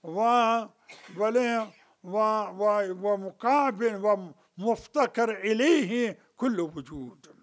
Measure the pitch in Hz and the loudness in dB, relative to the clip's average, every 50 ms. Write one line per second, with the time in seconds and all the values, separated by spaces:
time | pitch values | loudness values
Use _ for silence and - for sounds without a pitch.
0 | - 165 160 196 220 233 240 240 233 226 226 233 220 - _ _ _ - - - | -12 -8 -4 0 2 2 4 4 4 2 0 0 -2 -6 _ _ _ -20 -20 -20
1 | - - 180 170 208 220 226 247 247 233 233 233 220 202 - _ _ _ _ _ | -20 -16 -4 -2 -2 2 2 2 0 2 0 -2 -4 -6 -12 _ _ _ _ _
2 | - 180 185 214 214 214 220 214 208 185 185 185 208 208 208 208 202 185 185 185 | -14 -6 -2 0 0 2 0 0 -2 -4 -4 0 0 2 2 2 0 -2 -4 -4
3 | 190 208 208 196 190 190 - _ - 240 277 294 285 269 220 185 233 226 214 196 | 0 -2 -2 0 -2 -10 -12 _ 0 2 2 4 2 0 -2 0 -2 -2 -2 0
4 | 196 214 208 196 185 165 143 _ _ _ _ - 190 233 220 - - - _ 294 | 0 0 0 0 -2 -14 -16 _ _ _ _ -4 -2 -2 -2 -2 -4 -4 _ 0
5 | 262 - - 285 254 220 214 190 190 214 220 220 262 320 339 302 247 175 226 240 | 0 0 2 0 0 0 -2 -4 -2 0 2 2 4 4 4 4 2 0 0 -2
6 | 240 220 - _ _ _ _ - 240 262 226 180 170 151 160 165 135 - 156 143 | -2 -2 -4 _ _ _ _ -4 -2 -2 0 -2 -4 -4 -6 -12 -14 -12 -14 -14
7 | 127 120 - _ - - - _ | -14 -14 -16 _ -20 -20 -20 _